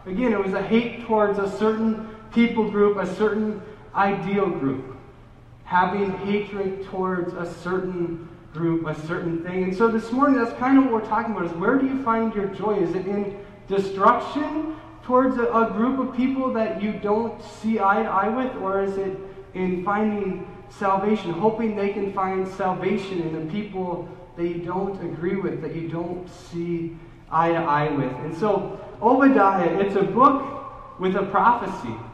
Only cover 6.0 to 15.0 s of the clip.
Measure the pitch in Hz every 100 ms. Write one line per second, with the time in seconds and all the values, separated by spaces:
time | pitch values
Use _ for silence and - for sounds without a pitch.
6 | 196 - 196 208 202 202 190 - - 190
7 | 185 180 170 165 170 - 180 185 180 175
8 | 170 165 - - - 160 165 165 156 -
9 | - 180 170 165 180 185 185 185 226 220
10 | - 254 285 262 233 - 254 269 269 220
11 | 214 220 226 196 170 165 202 269 269 -
12 | 226 226 226 208 196 - 208 196 165 185
13 | 185 202 196 - - - - 196 190 190
14 | 208 247 - 277 302 302 311 - - -